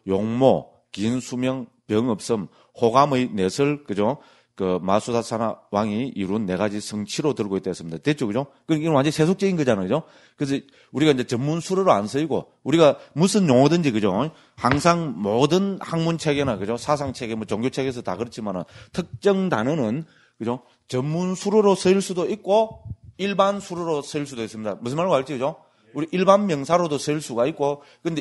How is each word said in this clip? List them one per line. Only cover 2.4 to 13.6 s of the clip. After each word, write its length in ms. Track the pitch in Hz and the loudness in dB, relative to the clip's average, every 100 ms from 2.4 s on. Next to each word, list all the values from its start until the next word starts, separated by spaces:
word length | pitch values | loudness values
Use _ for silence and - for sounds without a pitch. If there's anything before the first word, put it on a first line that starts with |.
| 85 _ _ - | -4 _ _ -2
호감의 500 | 117 123 147 131 127 | 2 4 4 2 -2
넷을, 480 | 104 95 117 143 143 | 0 -2 0 0 -2
그죠? 340 | - 98 104 143 - _ _ | -4 -2 0 -2 -10 _ _
그 240 | - 95 92 | -4 -2 0
마수다사나 760 | 90 101 113 117 110 113 113 - _ | 2 0 0 -2 -2 -4 -4 -6 _
왕이 420 | 101 107 104 135 | -2 0 -2 -4
이룬 320 | - 92 107 98 | -4 -4 -2 -2
네 100 | 90 | -2
가지 240 | 104 104 | -2 -4
성취로 540 | - 107 101 - 151 | -8 -8 -6 -4 -2
들고 240 | 120 104 95 | -2 -2 -4
있다 120 | 95 | -4
했습니다. 280 | 87 85 80 | -8 -10 -6
됐죠? 280 | 143 151 117 | -4 -2 -2
그죠? 180 | 110 143 _ - | -4 -6 _ -4
그럼 140 | 156 | -2
이건 140 | 160 | 2
완전히 180 | 143 147 | 2 2
세속적인 440 | 151 156 190 196 180 | 2 2 2 0 0
거잖아요. 260 | 131 104 | 0 0
그죠? 220 | 92 139 - _ _ - | 0 -2 -4 _ _ -8
그래서 280 | 143 139 - _ _ | -4 -4 -6 _ _
우리가 200 | 127 156 | 2 4
이제 120 | 131 | 4
전문 360 | 120 120 143 165 | 0 -2 0 -2
수로로 320 | 160 185 185 | -2 0 4
안 140 | 110 104 | 2 2
쓰이고, 460 | 135 156 110 - _ | -2 -2 -2 -4 _
우리가 340 | - 165 151 - - | 0 6 6 4 -2
무슨 360 | 139 190 214 180 | 0 2 4 6
용어든지, 420 | 123 | 6